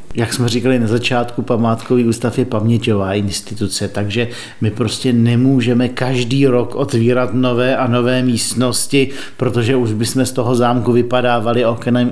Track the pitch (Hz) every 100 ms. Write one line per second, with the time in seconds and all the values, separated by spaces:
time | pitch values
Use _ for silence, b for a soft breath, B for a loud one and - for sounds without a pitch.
0 | - 117 113 - 120 117 120 127 110 117
1 | 117 123 113 - 110 120 117 113 - 127
2 | 117 113 120 110 123 113 110 117 113 104
3 | 95 101 101 98 - 104 101 - 101 -
4 | 101 104 117 B B B 113 104 110 -
5 | 131 123 117 120 131 135 117 120 123 127
6 | 127 127 120 135 139 123 117 - 135 120
7 | 117 123 127 113 127 120 123 123 127 120
8 | 120 127 127 117 - 113 127 113 - 143
9 | 131 B B - 127 120 113 131 117 107
10 | 110 135 127 127 117 127 120 123 117 120
11 | 120 123 123 120 110 120 113 117 - 123
12 | 123